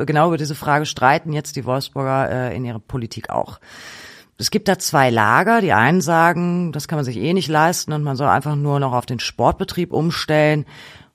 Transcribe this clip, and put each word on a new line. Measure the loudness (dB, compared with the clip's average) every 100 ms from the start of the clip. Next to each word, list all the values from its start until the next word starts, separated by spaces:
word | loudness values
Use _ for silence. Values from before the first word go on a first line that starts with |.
| 0
genau | 2 4
über | 2
diese | -4 -6
Frage | 0 0 0
streiten | 0 2 2 0
jetzt | -6 -6 -8
die | -4
Wolfsburger, | -4 -4 -6 -2 0 0 -2 -4
äh, | -4
in | -6
ihrer | -8
Politik | -8 -8 -8 -10 -6
auch. | -4 -4 -10 -20 -20 -20 -20 -20 -20 _ _
Es | -2
gibt | 0 0
da | -2
zwei | 0 2 4
Lager. | 4 4 4 4 2
Die | 4
einen | 4 4 2
sagen, | 2 4 4 2 -2 -2 -4
das | -6 -6
kann | -4
man | -4
sich | -4
eh | 0
nicht | 0 0
leisten | 2 2 0 -4
und | -4
man | -2 0
soll | 2
einfach | 2 2 -2
nur | 0 0
noch | 0
auf | -2 -2
den | -6
Sportbetrieb | -6 0 0 0 -4 -4 -4
umstellen. | -2 -2 -4 0 2 4 2 -2 -12 -20 -20 -20